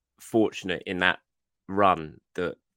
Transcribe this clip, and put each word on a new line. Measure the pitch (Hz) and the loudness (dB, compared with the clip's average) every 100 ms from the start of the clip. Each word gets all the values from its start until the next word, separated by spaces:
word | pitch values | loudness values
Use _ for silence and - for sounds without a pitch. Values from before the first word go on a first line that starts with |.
| _ _ | _ _
fortunate | - 117 101 - 95 85 - | -2 2 2 -2 -8 -8 -6
in | 90 | 0
that | 90 - _ _ _ _ - | 0 0 _ _ _ _ -8
run | 98 98 82 78 - _ - | 2 2 2 -2 -16 _ -6
that | 87 - _ | -6 -8 _